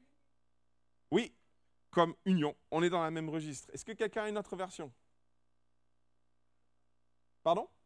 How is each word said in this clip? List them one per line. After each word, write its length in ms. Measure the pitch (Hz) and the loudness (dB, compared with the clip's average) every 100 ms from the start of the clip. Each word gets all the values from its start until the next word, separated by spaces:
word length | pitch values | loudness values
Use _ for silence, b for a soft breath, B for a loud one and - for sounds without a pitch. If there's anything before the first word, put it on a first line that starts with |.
| _ _ _ _ _ _ _ _ _ _ - | _ _ _ _ _ _ _ _ _ _ -2
Oui, 240 | 180 240 _ _ _ _ _ _ | 0 0 _ _ _ _ _ _
comme 240 | 180 170 - | 4 4 2
union. 320 | 196 185 147 - - | 2 4 2 -2 -2
On 120 | 151 | 2
est 80 | 175 | 2
dans 140 | 175 | 2
le 60 | 160 | -2
même 180 | 160 160 | -4 -4
registre. 420 | 160 156 135 - | -4 -6 -10 -12
Est-ce 120 | - | -14
que 80 | - | -10
quelqu'un 320 | 220 220 226 | -4 -4 -2
a 40 | 214 | -4
une 100 | 208 | -4
autre 180 | 196 185 | -6 -8
version ? 360 | 185 - 147 - _ _ _ _ _ _ _ _ _ _ _ _ _ _ _ _ _ _ _ _ _ _ _ _ | -8 -8 -14 -14 _ _ _ _ _ _ _ _ _ _ _ _ _ _ _ _ _ _ _ _ _ _ _ _
Pardon ? 260 | 165 180 359 _ | 0 0 -2 _